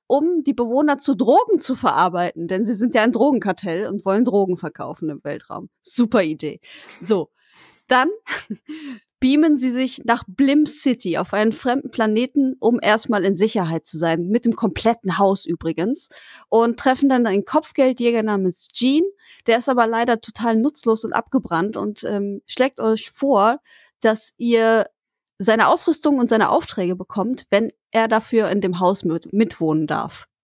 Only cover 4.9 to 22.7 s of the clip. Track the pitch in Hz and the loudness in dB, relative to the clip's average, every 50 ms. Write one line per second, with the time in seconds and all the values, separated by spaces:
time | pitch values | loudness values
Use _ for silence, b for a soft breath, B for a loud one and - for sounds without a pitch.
4.9 | - - 170 151 143 139 - 143 147 - - - - - 170 - _ _ _ - | -10 -8 -8 -8 -8 -8 -10 -10 -10 -10 -12 -14 -14 -14 -14 -16 _ _ _ -2
5.9 | - - 240 220 247 214 180 156 156 151 160 147 - - B B B B B B | 0 0 2 2 2 2 0 0 -2 -6 -8 -10 -10 -12 B B B B B B
6.9 | B B 170 180 214 180 151 - b b b b b b b b b b b - | B B -2 0 0 0 0 -4 b b b b b b b b b b b 0
7.9 | 254 254 262 339 427 453 - - - - - - 214 - _ - 311 320 302 277 | 2 2 2 0 -4 -6 -10 -12 -12 -12 -10 -12 -14 -16 _ -18 -18 -16 -16 -16
8.9 | 247 208 _ _ _ _ 254 254 277 294 330 320 302 247 254 254 240 254 262 254 | -16 -18 _ _ _ _ 0 2 4 4 4 4 4 2 2 -2 0 -2 -2 -4
9.9 | - - - - 233 233 - - 185 - 277 269 285 302 302 294 - - - 269 | -6 -6 -2 -2 -2 -2 -4 -8 -2 2 2 4 4 4 2 2 0 0 0 0
10.9 | 240 - - 180 156 147 180 - - 208 214 226 - - - 247 247 277 - 262 | 0 0 -2 -4 -2 -2 -2 -2 0 0 0 0 0 0 -2 -2 -2 -2 -4 -6
11.9 | - - 220 220 214 226 254 - - 285 269 262 254 - - 226 240 - - 202 | -4 -2 0 2 2 0 0 0 0 0 0 0 -2 0 0 0 2 2 4 2
12.9 | 214 226 - - 214 202 165 - - 165 208 220 - 208 175 160 165 160 - - | 2 2 2 0 0 0 2 0 2 2 0 0 0 0 -2 -2 -2 -4 -4 -6
13.9 | - 156 170 165 165 165 175 185 214 240 - 233 214 - 233 196 - - - 226 | -4 -2 -2 0 0 -2 -2 -2 -2 0 0 0 -2 0 -2 -4 -4 0 0 0
14.9 | 226 - - 190 165 190 202 190 196 - - 156 170 - - 165 160 160 175 220 | 0 0 -4 -4 0 2 2 2 2 0 -2 -4 -6 -4 -4 -6 -4 -2 -2 -4
15.9 | 294 - - - B B B B B B B B 214 226 233 233 226 - - 269 | -4 -4 -8 -12 B B B B B B B B 2 2 2 2 0 0 0 0
16.9 | 262 262 277 269 262 247 233 214 190 202 196 - - 311 - - - - 262 262 | 2 2 2 2 4 2 2 2 0 -2 -2 0 -2 -2 -2 -2 0 2 2 2
17.9 | 247 247 233 233 233 226 220 214 208 196 190 180 170 - - - - - 233 262 | 2 2 0 0 0 0 0 0 0 0 0 -2 -2 -4 -10 -12 -6 -2 0 2
18.9 | 277 311 370 392 b b b b b b b - 220 240 - 277 254 247 233 226 | 2 2 0 0 b b b b b b b 0 0 2 2 0 2 2 2 2
19.9 | 226 226 233 247 233 226 - 220 - - 226 233 226 220 233 302 - - - 226 | 0 0 0 0 0 -2 -4 -10 -10 -4 -2 0 2 2 2 0 -2 -2 0 0
20.9 | 226 220 - - - - - _ - 262 - - 175 165 185 214 214 202 202 208 | 0 0 -2 -2 -4 -4 -2 _ -2 -2 -2 -2 -2 -2 -2 -4 -4 -6 -6 -6
21.9 | 202 - - - 214 202 202 202 196 196 - - - - 254 277 | -8 -6 -6 -4 -4 -4 -4 -4 -6 -10 -12 -8 -2 0 0 0